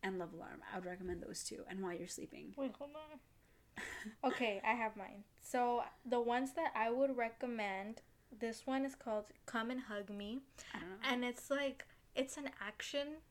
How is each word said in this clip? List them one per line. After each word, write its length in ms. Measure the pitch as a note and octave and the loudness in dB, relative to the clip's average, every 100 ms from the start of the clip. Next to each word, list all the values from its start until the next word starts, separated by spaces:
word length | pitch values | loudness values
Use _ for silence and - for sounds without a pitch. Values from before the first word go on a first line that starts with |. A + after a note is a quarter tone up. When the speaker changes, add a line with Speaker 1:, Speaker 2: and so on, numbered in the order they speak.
Speaker 1:
and 160 | F#3+ F#3+ | 0 0
Love 140 | E3+ | -4
Alarm. 300 | E3 - - - | -6 -10 -10 -6
I 40 | F#3+ | -4
would 80 | F3+ | -4
recommend 360 | F#3 F#3 F3 | -4 -4 -4
those 220 | - F3 | -4 -6
two. 200 | - - - | -4 -6 -6
And 140 | F#3+ | -4
While 100 | F#3+ | -2
You're 140 | E3+ F3 | -2 -4
Sleeping. 460 | - - - - G3 | -6 -8 -10 -10 -4
Speaker 2:
Wait, 160 | C4+ | -4
hold 220 | - C#4+ D4 | -2 -10 -10
on. 240 | D#4 D4+ - - - - - - | -10 -14 -18 -20 -20 -20 -16 -10
<laughs> 480 | - - A3 - | -8 -6 -8 2
Okay, 360 | C4 C4 A#3 G3 | 2 4 2 4
I 80 | - | 2
have 240 | A#3 A3 G#3+ | 4 2 0
mine. 280 | F#3+ G3+ G#3 - | -10 -10 -16 -16
So 420 | - B3+ B3 A#3+ - - | 0 4 6 4 2 -6
the 160 | B3 B3 | 2 4
ones 320 | A#3 A#3+ C4+ | 6 4 4
that 180 | - D#4+ | 2 2
I 160 | A3 A3+ | 4 4
would 260 | A#3+ C4+ B3 | 6 4 6
recommend, 840 | A3+ A3+ B3 A#3 G3+ F#3+ G3+ A#3 - - - | 0 0 -2 0 0 0 -4 -8 -14 -20 -20
this 340 | A3 A3+ A3+ - | -4 -2 -2 0
one 180 | C4 | 2
is 100 | C4+ | 2
called 320 | C4+ - G#3+ G#3 - - | -2 0 0 0 -12 -4
Come 240 | A#3 A3+ | 0 0
and 100 | B3+ | -2
Hug 260 | B3 G#3 G3+ | -2 -4 -4
Me. 300 | G3+ G3+ B3 - - - | -6 -4 -4 -8 -16 -8
Speaker 1:
I 40 | - | -8
don't 80 | - | -6
know. 80 | F#3+ | -2
Speaker 2:
And 220 | B3+ B3+ | 2 4
it's, 260 | B3 A#3+ - | 2 -2 0
like, 340 | C#4 C#4 C4+ - - - | 2 2 -2 -12 -16 -4
it's 220 | - C4+ - | 0 0 0
an 140 | C#4 - | -6 -4
action 600 | G3+ A3 - C#4+ C#4+ D#4 - | -8 -4 -2 0 0 -6 -12